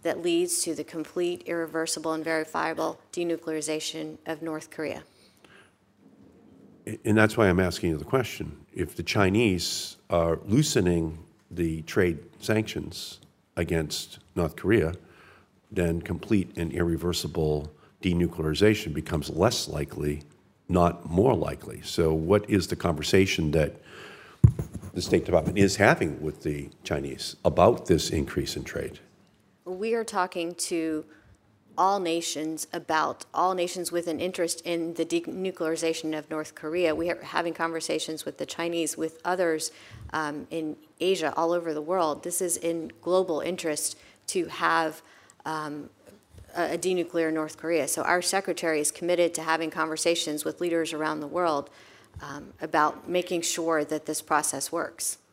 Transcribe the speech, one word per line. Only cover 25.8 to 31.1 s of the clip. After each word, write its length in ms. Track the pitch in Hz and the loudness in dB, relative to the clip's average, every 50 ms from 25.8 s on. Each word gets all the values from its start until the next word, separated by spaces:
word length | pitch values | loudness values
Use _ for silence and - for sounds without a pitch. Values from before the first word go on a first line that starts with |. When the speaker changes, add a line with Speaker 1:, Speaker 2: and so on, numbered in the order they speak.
| 98 113 160 175 - 82 71 65 | 6 6 6 4 2 -2 -2 -4
Speaker 2:
with 220 | 73 78 71 - - | -6 -6 -8 -4 -4
the 260 | 78 73 71 71 69 - _ - | -4 -4 -4 -6 -10 -14 _ -6
Chinese 540 | - 85 73 69 69 65 - - - - - _ | -4 -4 -2 -2 -6 -8 -8 -10 -10 -10 0 _
about 440 | 87 76 85 87 107 120 117 - | 0 4 8 6 6 6 4 4
this 240 | - 90 76 - - | 2 4 4 4 0
increase 440 | - 80 71 67 - 73 71 - - | 0 0 -2 0 -2 -4 -4 -4 -6
in 100 | 73 67 | -8 -8
trade? 340 | - - 71 69 - - - - _ _ _ _ _ _ _ _ _ _ _ _ | -8 -6 -6 -6 -6 -10 -14 -20 _ _ _ _ _ _ _ _ _ _ _ _
Speaker 1:
We 300 | 180 185 185 208 226 226 | -10 -8 -6 -2 -2 -2
are 100 | 233 220 | -2 -2
talking 500 | 220 - 202 180 185 - 180 170 165 175 | -2 -2 -2 -2 0 -2 -4 -4 -4 -4
to 500 | 165 - - 185 165 160 160 156 156 151 - | -6 -6 -2 -2 -2 -2 -2 -2 -4 -6 -10